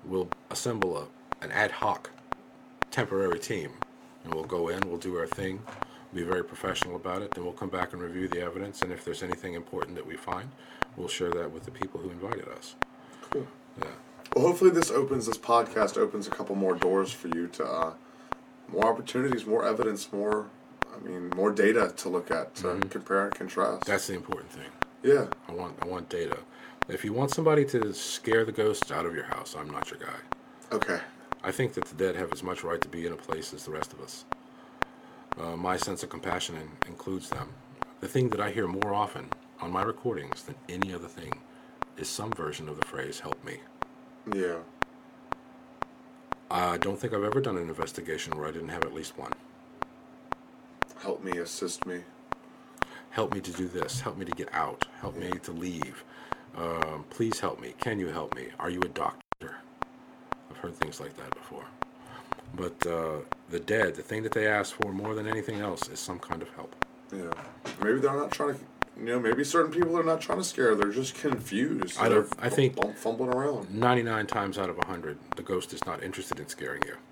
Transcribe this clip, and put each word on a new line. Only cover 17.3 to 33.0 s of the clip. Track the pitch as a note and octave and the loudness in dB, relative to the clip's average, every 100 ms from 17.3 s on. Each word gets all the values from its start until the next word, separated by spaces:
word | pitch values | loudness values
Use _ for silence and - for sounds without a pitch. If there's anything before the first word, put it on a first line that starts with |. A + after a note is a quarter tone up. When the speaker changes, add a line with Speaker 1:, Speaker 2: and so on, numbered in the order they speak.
| E2 F2 | -2 -2
Speaker 2:
to, | - D2 | -2 0
uh, | D#2+ E2 - - - - - - - - | 2 0 -2 -18 -20 -10 -10 -10 -20 -6
more | F2 A2 | 2 4
opportunities, | A2+ - B2 C3+ A#2+ G#2+ | 2 0 0 2 2 2
more | A2 G#2 | 4 4
evidence, | A2 A2 G2+ - | 2 2 0 -4
more, | G2+ G#2 G#2+ G#2 - - - - | -2 2 2 0 -14 -20 -6 -6
I | - - | -4 -8
mean, | F2+ F2 F#2 | -6 -2 4
more | G#2 | 4
data | G#2 G2+ A2+ F#2+ - | 6 6 8 4 0
to | F#2+ | -2
look | F2+ - | -2 0
at, | - - - | -2 -2 -2
to | F#2 | -2
Speaker 1:
Mm-hmm. | F#2 G2 | 0 0
Speaker 2:
compare | G#2 - G2 G2+ | -2 2 4 4
and | - | 0
contrast. | F#2+ - F#2+ - - | -2 4 4 4 2
Speaker 1:
That's | G2 - | 2 2
the | F#2 | -4
important | E2 D#2+ - | -2 -6 -6
thing. | D2 C#2+ - - - | -12 -14 -6 -6 0
Speaker 2:
Yeah. | C3 C#3+ G#2+ - - | 6 6 6 -4 -6
Speaker 1:
I | |
want, | E2+ F2+ - | -6 -6 -6
I | F2+ | -4
want | F#2 E2+ | -4 -2
data. | E2+ D#2+ - - - - - - | -2 0 -2 -6 -18 -18 -8 -4
If | - G#2+ | -2 0
you | |
want | A2 C#3 | 2 2
somebody | - D#3+ D3+ C#3 | 4 6 8 6
to | B2 G#2+ | 4 2
scare | F#2+ - - - A2+ | -2 -4 -2 4 4
the | A2+ | 4
ghosts | A2 G#2+ G#2 - | 4 4 4 0
out | - E2+ | 0 0
of | E2 | -2
your | |
house, | - - - D#2 | -4 -6 -6 -8
I'm | D2+ | -6
not | C#2+ C#2+ | -6 -6
your | - | -6
guy. | - - - - - - - | -8 -8 -8 -10 -10 -20 -2
Speaker 2:
Okay. | A2 - E2+ - - - - | 0 2 0 -4 -14 -10 -4
Speaker 1:
I | - | -4
think | G2 B2+ | 0 0
that | - - | 0 -6
the | D2+ | 2
dead | F#2+ F2 | 2 2
have | F2 | -2
as | E2 | -2
much | F#2 F2 | -4 -4
right | E2+ E2 | -2 0
to | - | 0
be | E2+ | 0